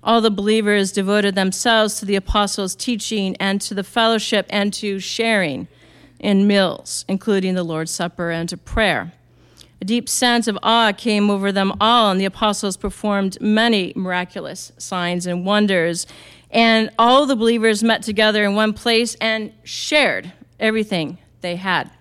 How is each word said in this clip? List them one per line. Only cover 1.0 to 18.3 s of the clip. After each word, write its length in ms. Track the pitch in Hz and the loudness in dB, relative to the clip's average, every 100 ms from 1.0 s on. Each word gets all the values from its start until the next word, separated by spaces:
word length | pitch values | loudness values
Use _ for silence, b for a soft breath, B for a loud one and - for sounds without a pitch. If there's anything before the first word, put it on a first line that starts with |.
| 190 208 202 196 | 0 2 2 0
themselves 600 | 190 185 240 226 214 208 | -2 0 2 2 2 -2
to 60 | 196 | -2
the 120 | 196 | -4
apostles' 580 | - 214 202 - 190 - | 0 0 0 -2 -6 -6
teaching 640 | - 226 - 220 190 - | -6 -4 -4 -4 -4 -2
and 240 | 196 196 | -2 -2
to 120 | - | -4
the 120 | 202 190 | -6 -4
fellowship 600 | - 226 226 - 208 190 | 0 2 2 0 -2 0
and 240 | 208 202 | -2 -2
to 260 | 196 208 196 | -2 -6 -6
sharing 720 | 185 - 226 214 170 131 - b b b b b | -6 -4 0 2 0 -4 -10 b b b b b
in 260 | 208 196 202 | 0 4 4
meals, 600 | 202 185 - - - - | 4 2 -2 -10 -12 -6
including 480 | 190 - 196 185 185 | -6 0 0 0 -4
the 80 | |
Lord's 280 | 170 160 160 | -4 -6 -6
Supper 380 | - 175 - 170 | -6 -6 -6 -6
and 200 | 165 165 | -4 -6
to 80 | 175 | -10
prayer. 560 | - - 208 139 131 - _ b b b b b | -8 0 0 0 -4 -14 _ b b b b b
A 40 | 190 | -2
deep 220 | 240 240 | -2 -2
sense 400 | - 247 240 226 | 0 2 2 0
of 100 | 202 | -2
awe 300 | - 233 220 | 2 4 2
came 360 | 196 240 208 202 | 0 -2 2 2
over 220 | 202 196 | 0 0
them 220 | 196 196 190 | 0 -2 2
all, 280 | 214 240 214 | 2 4 4
and 100 | 185 | 2
the 60 | 196 | -2
apostles 520 | - 220 202 202 185 | 0 -2 -2 -6 -6
performed 600 | 208 - 214 202 196 - | -8 -6 -2 -2 -2 -4
many 500 | 214 214 233 214 185 - | 0 2 2 2 -2 -6
miraculous 760 | 185 180 180 196 151 175 - _ | -4 -4 -6 -10 -12 -14 -16 _
signs 500 | - 185 175 180 180 | -8 -4 -2 -4 -4
and 180 | 175 180 | -4 0
wonders, 600 | 208 208 185 165 170 - B B B B | 2 4 2 0 -2 -8 B B B B
and 400 | - 226 226 220 - | 2 4 4 0 2
all 280 | 233 254 285 | 6 6 4
the 100 | 262 | 2
believers 480 | 226 233 220 208 | 2 2 2 2
met 180 | 226 220 | 2 0
together 440 | - 208 214 | -2 2 2